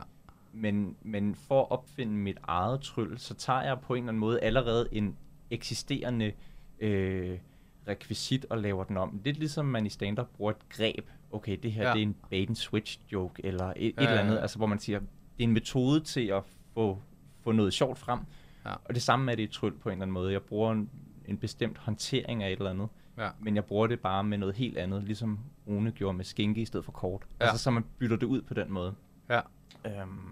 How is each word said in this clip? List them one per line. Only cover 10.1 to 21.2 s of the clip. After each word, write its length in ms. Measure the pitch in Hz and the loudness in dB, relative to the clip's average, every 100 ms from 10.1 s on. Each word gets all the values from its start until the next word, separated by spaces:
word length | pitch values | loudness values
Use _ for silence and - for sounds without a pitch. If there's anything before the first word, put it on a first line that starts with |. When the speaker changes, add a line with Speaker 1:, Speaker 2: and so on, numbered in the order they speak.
| 104 123 - | -2 -4 -2
Speaker 1:
bruger 140 | 101 | -2
et 180 | 107 - | -2 -6
greb. 400 | - 110 - - - - | 0 0 0 -8 -18 -10
Okay, 260 | 107 104 95 | -8 -4 -2
det 80 | 120 | -2
her, 120 | 107 107 | 2 4
Speaker 2:
Ja. 60 | |
Speaker 1:
det 60 | 110 | 4
er 40 | |
en 120 | 107 101 - | 4 0 -2
bait 200 | 95 98 | 0 0
and 60 | 113 | -2
switch 440 | - 107 - - - | 0 0 -2 -8 -4
joke, 340 | 101 92 - 95 | -2 -2 -4 -4
eller 200 | 92 92 | -2 -2
et, 100 | - 113 | 0 -2
et 60 | - | 4
Speaker 2:
Ja, 40 | 131 | 4
Speaker 1:
eller 120 | 110 | 6
andet, 140 | 101 110 | 4 2
Speaker 2:
ja. 40 | |
Speaker 1:
altså, 160 | 104 104 | 0 0
hvor 100 | 110 | 2
man 120 | 104 | 2
siger, 200 | - 101 | 0 -2
det 60 | 98 - - - | -4 -10 -16 0
er 40 | |
en 80 | 117 | 4
metode 480 | 110 - 131 127 151 | 4 4 2 4 4
til 280 | 156 - 113 | 2 -2 2
at 160 | 98 95 - - | 0 -2 -10 -10
få, 280 | - 110 98 - - - - | 0 2 2 -6 -20 -20 -8
få 80 | - | 2
noget 220 | 110 101 | 4 6
sjovt 240 | - 135 131 | 4 2 0
frem. 220 | - 123 - - - - - | -4 -4 -4 -14 -20 -14 -10
Speaker 2:
Ja. 60 | - - | -8 -4
Speaker 1:
Og 80 | |
det 80 | 120 | 0
samme 300 | 117 123 135 | 4 4 4
er 40 | 117 | 0
det 80 | |
i 40 | 107 | -2
tryl 240 | - 107 - | -2 -2 -2
på 120 | - | -4
en 40 | |
eller 100 | 92 | -4
anden 100 | 95 | -2
måde. 180 | 92 90 | 0 0
Jeg 100 | 98 | 0
bruger 300 | - 104 110 | -2 2 2
en, 180 | 110 107 - - - | 2 -2 -6 -18 -18